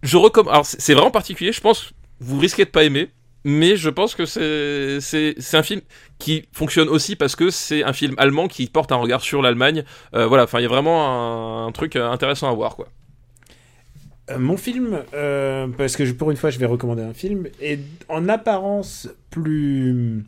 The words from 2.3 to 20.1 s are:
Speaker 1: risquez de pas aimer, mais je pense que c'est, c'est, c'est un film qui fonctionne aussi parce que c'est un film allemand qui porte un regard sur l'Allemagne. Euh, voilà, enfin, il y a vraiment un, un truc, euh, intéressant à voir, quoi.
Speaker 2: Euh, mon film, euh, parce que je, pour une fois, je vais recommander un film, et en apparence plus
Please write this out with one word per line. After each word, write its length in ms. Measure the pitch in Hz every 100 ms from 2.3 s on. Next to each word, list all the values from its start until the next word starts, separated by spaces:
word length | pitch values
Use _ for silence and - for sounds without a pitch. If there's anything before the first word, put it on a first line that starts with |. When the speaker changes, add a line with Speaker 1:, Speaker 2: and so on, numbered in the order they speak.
| 139
Speaker 1:
risquez 240 | 175 -
de 60 | -
pas 140 | 156 156
aimer, 240 | 139 175 _ _ _
mais 320 | 143 147 170 202
je 140 | 156
pense 260 | 160 208 -
que 100 | 165
c'est, 760 | - 156 151 143 143 139 139
c'est, 340 | 139 160 151 -
c'est 200 | 131 160
un 40 |
film 200 | 151 202 - - - -
qui 260 | - 156 -
fonctionne 340 | - 151 170 156
aussi 300 | 156 - 202
parce 180 | 139 -
que 140 | 170
c'est 340 | 175 - 151
un 80 | 135
film 220 | 131 143 131
allemand 300 | 139 139 180
qui 180 | - 127
porte 260 | 156 -
un 20 | 127
regard 260 | 117 127
sur 200 | - 143
l'Allemagne. 420 | 131 120 131 156 143 - - -
Euh, 100 | 113
voilà, 200 | 135 120
enfin, 140 | 120
il 40 |
y 40 | 120
a 20 |
vraiment 360 | 127 151 165 147 127 117 117 113 113 113
un, 20 |
un 40 |
truc, 240 | 117 160 139
euh, 120 | 120
intéressant 400 | 123 135 139 143
à 40 |
voir, 240 | 113 117 -
quoi. 100 | - - - _ _ _ _ - _ _ _ - - - -
Speaker 2:
Euh, 60 | 127
mon 200 | 127 196
film, 420 | - 247 247 180 131
euh, 540 | 143 143 139 139 135 131 123
parce 180 | 135 -
que 100 | 135
je, 80 |
pour 180 | 123 156
une 60 | 143
fois, 120 | 156
je 100 | 127
vais 60 | 123
recommander 360 | 120 120 113
un 120 | 110
film, 340 | 113 190 202 160 -
et 180 | 147 147 143 165 -
en 200 | 160 175
apparence 800 | 220 226 196 196 202 196 - - - _
plus 920 | 165 156 156 147 139 127 123 120